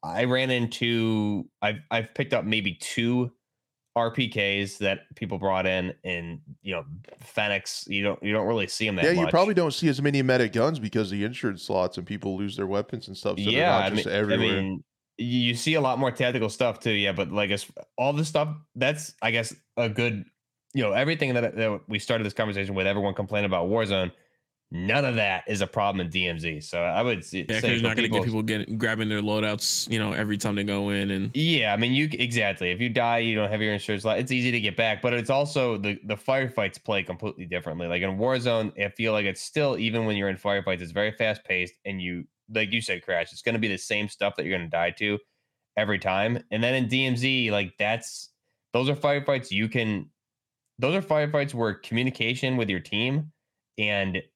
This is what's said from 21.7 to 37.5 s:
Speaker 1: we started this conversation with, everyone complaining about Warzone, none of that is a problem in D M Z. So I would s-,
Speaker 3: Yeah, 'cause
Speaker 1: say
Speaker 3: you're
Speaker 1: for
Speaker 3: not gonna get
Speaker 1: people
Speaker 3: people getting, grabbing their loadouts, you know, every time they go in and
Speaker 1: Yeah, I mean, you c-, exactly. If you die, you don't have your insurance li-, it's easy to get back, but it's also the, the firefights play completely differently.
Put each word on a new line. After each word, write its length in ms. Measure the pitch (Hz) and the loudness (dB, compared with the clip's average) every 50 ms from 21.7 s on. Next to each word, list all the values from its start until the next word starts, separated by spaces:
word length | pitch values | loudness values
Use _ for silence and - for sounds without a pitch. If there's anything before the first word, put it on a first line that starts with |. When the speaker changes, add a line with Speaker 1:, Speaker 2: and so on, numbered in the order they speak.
| 104 95 - - | 0 -2 -6 -4
Speaker 1:
we 100 | 107 104 | -4 -4
started 260 | - - 120 113 110 | 0 0 0 0 0
this 80 | 104 - | -2 0
conversation 420 | - 113 107 101 98 98 95 98 | 0 -2 0 0 -2 -2 -2 0
with, 100 | 98 95 | 2 2
everyone 280 | 98 98 104 101 101 92 | 2 2 2 0 0 0
complaining 320 | - 104 92 107 104 101 | -2 -4 -2 0 0 0
about 240 | 98 92 90 85 90 | 2 2 2 2 2
Warzone, 420 | 104 113 113 98 101 95 92 87 - _ _ _ _ _ _ _ _ _ _ _ | 2 2 2 2 2 0 0 -2 -4 _ _ _ _ _ _ _ _ _ _ _
none 340 | - 85 90 98 120 143 143 | -6 -4 0 2 2 2 2
of 100 | 131 123 | 2 2
that 280 | 113 107 98 95 90 - - | 2 2 2 0 -2 -2 -4
is 140 | 107 98 | -2 -2
a 60 | 98 90 | -2 -2
problem 380 | - 110 101 101 98 95 90 | 0 0 0 2 0 0 -2
in 60 | 85 | -2
D 160 | 80 95 90 87 | -2 0 0 0
M 100 | 85 80 | -2 -2
Z. 200 | 80 85 78 73 | -4 -4 -6 -6
So 220 | 73 - - 85 | -8 -6 -4 -2
I 200 | 85 87 80 95 | 0 0 2 2
would 180 | 117 123 117 92 | 2 0 0 -2
s-, 140 | 82 - - | -6 -8 -6
Speaker 3:
Yeah, 100 | 95 82 | -6 -4
'cause 140 | - 110 110 | -2 -2 0
Speaker 1:
say 80 | 107 120 | 2 2
Speaker 3:
you're 80 | 120 117 | 2 2
Speaker 1:
for 60 | 113 | 2
Speaker 3:
not 120 | 113 110 | 0 2
gonna 140 | 113 117 110 | 2 0 2
get 40 | 113 | 2
Speaker 1:
people 100 | 107 95 | 0 0
Speaker 3:
people 160 | 117 110 110 110 | 0 0 0 0
getting, 340 | 110 110 107 - - 110 110 | 0 -2 -2 -2 -4 -4 -2
grabbing 300 | 107 113 110 110 110 107 | 0 0 0 0 0 0
their 140 | 107 104 | 0 0
loadouts, 680 | 104 104 104 107 107 107 104 101 - - - - - - | 0 0 0 2 0 0 -2 -2 -2 -2 -2 -2 -2 -2
you 100 | 110 113 | -2 0
know, 120 | 107 101 | 0 0
every 260 | 98 - 107 104 104 101 | 0 -2 -2 -2 -2 -2
time 180 | - 110 104 | -2 -2 0
they 80 | 104 101 | 0 -2
go 240 | 104 101 101 101 101 | 0 -2 -2 0 0
in 220 | 101 101 98 101 | 0 0 0 0
and 200 | 98 95 98 110 120 | -2 -2 -2 -2 -2
Speaker 1:
Yeah, 380 | 143 156 165 165 143 117 107 | 0 2 2 4 2 2 2
I 60 | 101 104 | 2 2
mean, 160 | 117 120 127 | 2 2 2
you 160 | 139 151 156 | 2 2 0
c-, 80 | 147 - | 0 -2
exactly. 540 | 123 120 117 120 107 101 98 - 95 90 | -2 0 2 0 2 0 0 0 -2 -2
If 100 | 90 95 | 0 0
you 80 | 120 123 | -2 -2
die, 300 | 113 123 120 117 117 117 | 0 0 2 2 2 2
you 160 | 117 117 110 | 2 0 0
don't 140 | 107 107 101 | 0 0 0
have 120 | 110 107 | 0 0
your 100 | 107 107 104 | 0 0 -2
insurance 300 | 101 - - 107 98 95 | -2 -2 -4 -4 -2 0
li-, 120 | 110 110 90 | 0 0 0
it's 140 | 127 127 | 0 0
easy 200 | 127 127 123 127 | 0 0 2 2
to 80 | 120 120 | 0 0
get 160 | 101 104 87 | 0 -2 0
back, 260 | - 113 110 107 - - | 0 0 0 0 0 0
but 100 | 123 120 | 0 0
it's 160 | 120 113 120 | 0 0 0
also 480 | 135 135 143 147 151 147 127 120 113 101 | 2 2 2 0 0 0 0 2 0 0
the, 200 | 98 104 104 - - | 0 -2 -2 -4 -4
the 120 | 107 107 | -6 -6
firefights 680 | 101 - - 131 135 135 123 127 - 104 95 - - _ | -4 0 0 2 2 0 -2 -2 -2 -2 -2 -4 -8 _
play 200 | - 107 98 90 | -2 -2 -2 -2
completely 420 | - 90 87 - 107 - - 92 | -4 -8 -6 -6 -8 -8 -8 -10
differently. 420 | 82 | -6